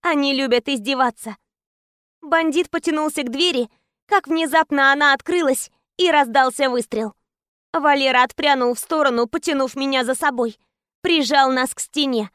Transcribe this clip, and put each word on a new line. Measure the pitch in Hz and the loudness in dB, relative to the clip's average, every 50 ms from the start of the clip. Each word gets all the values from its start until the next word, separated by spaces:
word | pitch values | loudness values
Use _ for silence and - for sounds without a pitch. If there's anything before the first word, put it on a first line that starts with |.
Они | - 349 320 294 277 277 277 | -2 0 0 0 0 0 0
любят | 262 269 262 240 247 - - | -2 0 0 0 0 0 -2
издеваться. | 277 240 202 233 277 254 262 240 226 _ - 226 202 _ _ _ _ _ _ _ _ _ _ _ _ _ _ _ _ _ | -6 -4 -4 -4 -2 0 0 -2 -2 _ -16 -16 -16 _ _ _ _ _ _ _ _ _ _ _ _ _ _ _ _ _
Бандит | - 294 339 330 330 320 269 330 359 - | -4 -2 -2 0 0 0 0 -2 -4 -2
потянулся | - 339 - 339 311 302 302 311 - 311 277 | -6 -4 -4 -2 -2 -2 -2 -4 -4 -6 -6
к | 254 | -6
двери, | 226 277 339 359 330 254 240 220 _ _ _ _ _ _ _ | -2 -2 -2 0 0 -2 -4 -6 _ _ _ _ _ _ _
как | _ 415 392 - 269 | _ -2 -2 0 0
внезапно | 330 330 330 285 277 320 320 _ 294 277 269 269 | -2 -2 -2 2 2 0 2 _ 0 2 4 4
она | 277 294 294 285 269 | 4 4 2 2 2
открылась, | - - - 359 359 330 269 269 - - - _ _ _ _ _ - | 0 -2 -2 -2 0 2 0 0 -2 -4 -12 _ _ _ _ _ 0
и | 359 349 | 0 2
раздался | 311 294 277 233 220 277 262 254 247 - - 262 | 4 2 2 2 2 2 2 2 0 0 -2 0
выстрел. | 247 247 226 _ - 220 220 208 - _ _ _ _ _ _ _ _ _ _ _ | 0 -2 -4 _ -6 -6 -6 -6 -10 _ _ _ _ _ _ _ _ _ _ _
Валера | - 330 285 302 285 285 269 262 254 247 | -6 0 2 2 2 2 2 2 4 2
отпрянул | 254 254 - - 302 294 277 262 247 240 247 | 2 2 0 -2 0 2 2 2 2 -2 -2
в | - | -4
сторону, | - - 330 311 294 277 240 233 240 | -4 -2 0 2 2 2 2 0 -2
потянув | 226 - - - 349 302 269 269 247 - | -2 -4 -6 -4 -2 -2 -2 -2 -4 -4
меня | 269 269 277 269 262 247 | -6 -4 -2 -2 -2 -2
за | 233 262 | -2 -2
собой. | - 330 294 254 240 240 233 208 _ _ _ _ _ _ _ _ _ | -2 -2 -2 0 -2 -4 -4 -6 _ _ _ _ _ _ _ _ _
Прижал | - - 339 311 277 220 294 277 269 262 | -2 0 0 0 2 2 2 2 4 2
нас | 262 254 254 254 - | 2 0 -2 -4 -6
к | - | -12
стене. | - - - 294 294 269 254 226 208 190 | -14 -8 -4 -4 -2 -2 -2 -4 -4 -6